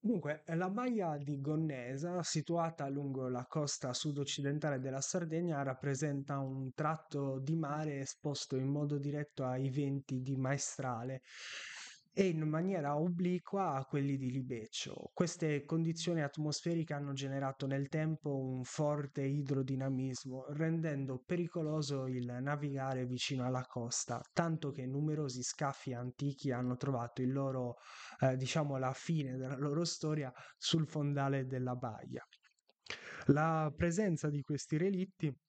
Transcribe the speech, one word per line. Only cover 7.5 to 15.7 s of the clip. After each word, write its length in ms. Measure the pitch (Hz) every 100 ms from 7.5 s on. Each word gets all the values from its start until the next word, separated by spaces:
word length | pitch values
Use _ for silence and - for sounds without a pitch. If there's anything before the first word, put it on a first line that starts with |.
| 165
mare 420 | 151 151 156 143
esposto 560 | 139 - 151 139 - 131
in 120 | 135
modo 300 | 143 147 147
diretto 460 | 139 147 147 -
ai 260 | 131 127 135
venti 520 | 131 139 139 139 131
di 160 | 127 135
maestrale 840 | 131 139 - - 135 120 123 131 - - - - - - - - _ -
e 80 | 190
in 140 | 160
maniera 560 | 156 156 185 190 143 147
obliqua 760 | 170 175 180 180 - 196 185 135
a 100 | 135
quelli 320 | 147 139 139
di 120 | 131
Libeccio. 800 | 131 127 120 107 - - - -
Queste 500 | - 175 - 160 147
condizioni 580 | -